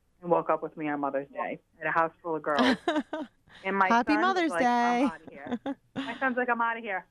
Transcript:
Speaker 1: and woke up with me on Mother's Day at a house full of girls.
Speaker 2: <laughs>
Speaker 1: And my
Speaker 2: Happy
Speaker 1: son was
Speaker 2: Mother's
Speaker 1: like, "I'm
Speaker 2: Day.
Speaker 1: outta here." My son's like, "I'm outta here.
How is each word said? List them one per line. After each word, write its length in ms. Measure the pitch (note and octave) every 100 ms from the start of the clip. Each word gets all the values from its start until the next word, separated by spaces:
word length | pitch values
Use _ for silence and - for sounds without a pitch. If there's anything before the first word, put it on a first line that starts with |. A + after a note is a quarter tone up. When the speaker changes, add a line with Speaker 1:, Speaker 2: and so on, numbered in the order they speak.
| _ _
Speaker 1:
and 100 | F3
woke 180 | E3 D#3+
up 120 | D#3+
with 120 | D#3 -
me 140 | D3+
on 100 | D3
Mother's 280 | C#3+ C3+ C#3
Day 300 | - A#2+ - _ -
at 80 | D#3
a 40 |
house 200 | E3 D#3+ -
full 140 | F3 D#3
of 60 |
girls. 360 | D#3 D3 B3+ A#3 -
Speaker 2:
<laughs> 400 | D4+ - D#4+ C4+ _ _ - F#3+
Speaker 1:
And 100 | G3
my 120 | F#3+
Speaker 2:
Happy 260 | A#3 A#3+
Speaker 1:
son 80 | D4+
was 60 | F4+
Speaker 2:
Mother's 240 | F#4 E4
Speaker 1:
like, 140 | - B3
"I'm 340 | A#3+ A#3+ A#3+
Speaker 2:
Day. 60 | C4+
Speaker 1:
outta 180 | D#4 -
here." 440 | D3 C#3+ A#3+ C4+ C4+ _ -
My 200 | C4+ A#3+
son's 180 | C4+ B3
like, 100 | B3
"I'm 140 | A#3
outta 180 | A#3 A3+
here. 260 | A3+ F#3 -